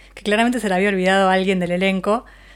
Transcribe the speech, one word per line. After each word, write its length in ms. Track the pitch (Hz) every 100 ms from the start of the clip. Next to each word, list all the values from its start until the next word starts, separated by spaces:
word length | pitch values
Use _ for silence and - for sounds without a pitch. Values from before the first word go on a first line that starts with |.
| -
que 80 | -
claramente 380 | 202 214 233 247
se 80 | 214
la 80 | 185
había 140 | 202
olvidado 380 | 190 185 196 190
a 40 |
alguien 240 | 190 190 185
del 120 | 175
elenco, 520 | 180 190 190 202 233 - - -